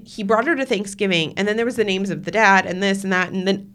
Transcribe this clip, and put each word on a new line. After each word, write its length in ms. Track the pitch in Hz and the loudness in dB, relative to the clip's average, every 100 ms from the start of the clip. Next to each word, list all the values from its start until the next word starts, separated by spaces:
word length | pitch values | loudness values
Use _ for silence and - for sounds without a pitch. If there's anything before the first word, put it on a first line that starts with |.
he 180 | - - | -12 -6
brought 240 | 202 220 277 | 0 2 2
her 80 | |
to 100 | 277 | 0
Thanksgiving. 680 | 262 202 202 - 196 170 160 - | 0 -2 -4 -4 0 0 0 -2
And 100 | 208 | -2
then 100 | 220 | 0
there 80 | |
was 100 | 233 | 0
the 80 | 240 | 0
names 260 | 208 190 196 | 0 0 -2
of 140 | 156 | -4
the 60 | 175 | -2
dad 340 | 202 202 190 | 4 6 6
and 160 | 190 185 | 2 -2
this 220 | 196 196 | 0 0
and 80 | 190 | 0
that. 180 | 185 175 | 0 0
And 160 | 190 190 | -2 -2
then, 240 | 196 - | -2 -2